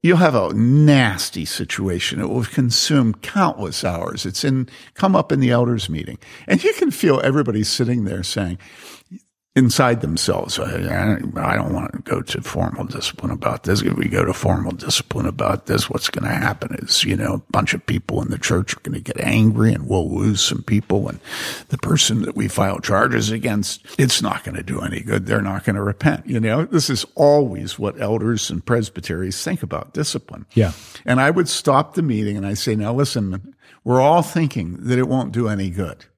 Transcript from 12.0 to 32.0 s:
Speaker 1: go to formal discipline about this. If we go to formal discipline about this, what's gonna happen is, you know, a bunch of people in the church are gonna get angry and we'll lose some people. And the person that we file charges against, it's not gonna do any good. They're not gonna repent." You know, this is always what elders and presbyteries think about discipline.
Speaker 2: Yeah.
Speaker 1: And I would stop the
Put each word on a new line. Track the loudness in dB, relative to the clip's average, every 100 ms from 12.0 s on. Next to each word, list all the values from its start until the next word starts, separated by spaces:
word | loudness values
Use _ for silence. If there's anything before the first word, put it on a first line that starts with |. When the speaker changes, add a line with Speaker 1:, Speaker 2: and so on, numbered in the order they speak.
| -4
Speaker 1:
go | -4
to | -4 -8
formal | -6 -4 -4 -4
discipline | -8 -6 -8 -6 -6
about | -4 -4 -4
this. | 0 0
If | 0 -2
we | 0
go | 0
to | 0
formal | 0 0 0 -2
discipline | -6 -2 -2 -2 -4 -4
about | -2 -2 -2 -2
this, | -2 -2
what's | -4 -4
gonna | -4 -4
happen | -2 -2 -4 -8 -8
is, | -2 0
you | 2 0
know, | 0
a | -4 -2
bunch | -2 0
of | -2
people | -2 -4 -2 -4
in | -2
the | -4
church | 0 0 0
are | -6
gonna | -6 -8
get | -6 -4
angry | 0 4 4 6 2
and | 2 0
we'll | 0 0
lose | 0 2 2
some | 0 -2
people. | 0 -2 2 0 0
And | -8 -12 -8 -8 -10 -8
the | -6
person | 0 2 2 2
that | -2
we | -2 -2
file | 0 0 0
charges | 0 2 4 2 -2
against, | -2 -2 -2 -2 -6 -8 0
it's | 2 2
not | 0 -4
gonna | -6 -10
do | -6 -6
any | -4 -6
good. | -2 -2 0
They're | -2
not | 0 -4
gonna | -2 -2
repent." | -2 0 -2 -2 -4
You | -2
know, | 0 0
this | 0 0 0
is | -2 -4
always | 2 6 6 2 -4 -8 -4
what | -6 -2
elders | -2 0 0 -2 -2
and | -6
presbyteries | 0 0 0 -8 -8 -6 -6 -6
think | -4 -4
about | -4 -8 -8
discipline. | -6 -4 -6 -10 -18 -2
Speaker 2:
Yeah. | 2 2 0 -16 -10
Speaker 1:
And | 0 4
I | 4
would | 2 0
stop | 0 2 2 2
the | -2